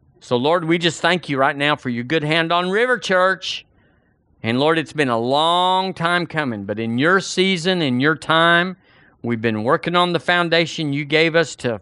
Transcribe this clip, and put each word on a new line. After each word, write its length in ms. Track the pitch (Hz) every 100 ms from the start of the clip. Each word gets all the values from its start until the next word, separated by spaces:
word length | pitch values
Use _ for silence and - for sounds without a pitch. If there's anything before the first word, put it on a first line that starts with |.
| _ _
So, 120 | - 123
Lord, 280 | 147 175
we 140 | 165 170
just 220 | 170 -
thank 280 | 170 180 -
you 80 | 131
right 180 | 143
now 200 | 143 147
for 140 | 143 131
your 140 | 117
good 200 | 123 160
hand 280 | 147 165 165
on 200 | 175 180
River 260 | 208 254 233
Church. 680 | - 185 185 180 - - - _ _ _ _ _ _ _
And, 180 | 110 123
Lord, 200 | 151 160
it's 120 | 131
been 180 | 151 131
a 100 | 113
long 760 | 120 143 165 175 185 185 190
time 320 | - 170 175
coming, 400 | 165 160 135 104
but 140 | 98 104
in 180 | 113 120
your 220 | 160 190
season, 640 | - 185 190 180 180 180
in 160 | 143 123
your 160 | 151
time, 600 | 160 - 160 170 170 185 180 _ _ _ _
we've 180 | 117 117
been 240 | 113 107
working 320 | 113 160 170
on 180 | 175 175
the 60 | 165
foundation 760 | - 175 170 165 160 - 151
you 120 | 143
gave 300 | 147 156 165
us 200 | 165 156 -
to 220 | 123 107